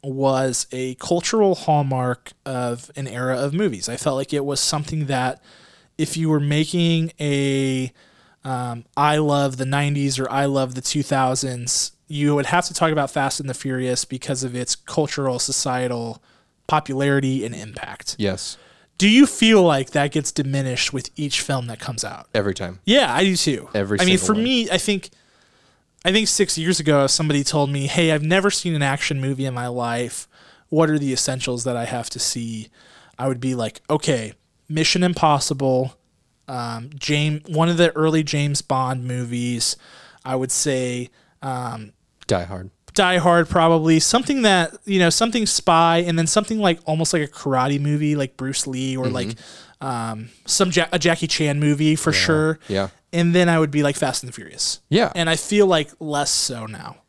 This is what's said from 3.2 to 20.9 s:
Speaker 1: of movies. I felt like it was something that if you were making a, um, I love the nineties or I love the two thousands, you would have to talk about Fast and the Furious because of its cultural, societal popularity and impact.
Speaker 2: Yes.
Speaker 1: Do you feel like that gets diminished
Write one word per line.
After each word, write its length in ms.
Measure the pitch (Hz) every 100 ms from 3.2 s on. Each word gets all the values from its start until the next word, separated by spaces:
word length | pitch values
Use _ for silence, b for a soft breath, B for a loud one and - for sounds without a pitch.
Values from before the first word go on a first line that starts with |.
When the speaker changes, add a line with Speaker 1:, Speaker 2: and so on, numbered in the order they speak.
| 127 127
Speaker 1:
of 160 | 139
movies. 340 | 160 208 104 98
I 80 | 120
felt 220 | 156 135
like 160 | 135
it 100 | 147
was 160 | 139 139
something 460 | - 151 147 156 139
that 360 | 131 127 - b b b b b -
if 200 | 156 160
you 100 | 160
were 120 | 151
making 720 | 143 147 156 175 170 165 160 -
a, 720 | 147 139 139 135 135 131 131 b b b b b
um, 400 | 135 127 123 120 - -
I 200 | 147 151
love 380 | 151 143 139 127
the 100 | 131
nineties 540 | 143 143 143 139 131
or 100 | 131
I 140 | 131
love 320 | 143 139 131 127
the 60 |
two 220 | - 151
thousands, 920 | 135 135 131 127 135 123 120 - - _ _
you 260 | 147 147 147
would 120 | 135
have 180 | 175 175
to 80 |
talk 180 | 170 160
about 200 | 151 139
Fast 280 | - - -
and 100 | 139
the 40 |
Furious 500 | 127 135 127 127 123
because 400 | - 131 - 131
of 120 | 131 123
its 200 | 123 -
cultural, 640 | - - 147 - 135 123
societal 840 | - 135 139 127 127 120 117 - b b b b -
popularity 760 | 156 147 135 139 139 135 131 113
and 100 | 113
impact. 600 | 107 - - - - -
Speaker 2:
Yes. 380 | 101 92 - - b b b _
Speaker 1:
Do 100 | 196
you 180 | 233 277
feel 340 | - 226 220
like 300 | 175 143 131
that 200 | 147 143
gets 200 | 156 139
diminished 600 | - 139 139 131 123 -